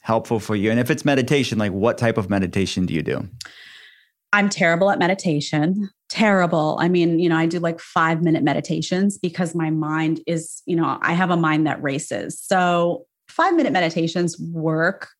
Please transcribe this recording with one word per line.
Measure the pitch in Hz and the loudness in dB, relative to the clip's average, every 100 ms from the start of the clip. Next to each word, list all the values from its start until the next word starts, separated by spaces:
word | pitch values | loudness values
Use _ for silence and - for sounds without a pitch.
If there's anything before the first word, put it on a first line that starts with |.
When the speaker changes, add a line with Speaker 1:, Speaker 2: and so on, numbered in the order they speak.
Speaker 1:
helpful | - 113 113 113 | -2 -2 0 -4
for | 98 107 | -2 0
you? | 107 | 2
And | 117 | 2
if | 123 | 0
it's | 156 | 0
meditation, | 147 135 123 147 120 107 | 2 2 2 2 0 -2
like, | 104 | -2
what | 95 113 - | 0 0 2
type | 117 113 | 0 0
of | 92 | 0
meditation | 98 92 98 92 - 90 | 0 0 0 -2 -2 -2
do | |
you | 80 | -2
do? | 76 67 - - - - - - - - _ _ - | -2 -4 -6 -14 -20 -20 -20 -20 -20 -20 _ _ -2
Speaker 2:
I'm | 208 202 | 0 0
terrible | - 175 170 190 | 2 2 4 2
at | 196 | 2
meditation. | 175 190 180 147 - 151 147 190 196 _ - | 0 0 0 -2 0 0 0 0 -4 _ -10
Terrible. | - 220 190 175 170 151 - | 0 2 4 2 2 0 0
I | 175 | 2
mean, | 180 170 165 | 2 2 2
you | 175 | 2
know, | 160 | 2
I | 165 | 0
do, | 170 | 0
like, | 170 170 | -4 -4
five-minute | - 180 160 160 170 165 | -4 0 0 2 2 2
meditations | 147 143 151 156 156 180 202 196 | 2 0 -2 -4 -2 0 0 -2
because | 180 170 175 | -6 -4 -4
my | 170 160 | -2 -2
mind | 156 151 156 160 160 - | -2 -2 0 0 -2 -2
is, | 170 165 - - | -6 -6 -12 -4
you | 170 | 0
know, | 151 - | 0 -2
I | - | 0
have | 175 185 | 0 2
a | 175 | 2
mind | 160 156 156 | 2 2 0
that | - | 0
races. | 143 139 - 98 85 - | -4 -4 -6 -8 -8 -8
So | - 185 180 175 170 170 - _ _ | 0 2 2 2 0 -2 -10 _ _
five-minute | - 349 349 262 | 0 2 2 2
meditations | 185 165 170 165 175 175 165 | 2 0 0 -2 0 -2 -4
work | 165 165 156 160 170 190 - | -10 -4 -2 0 0 -2 -12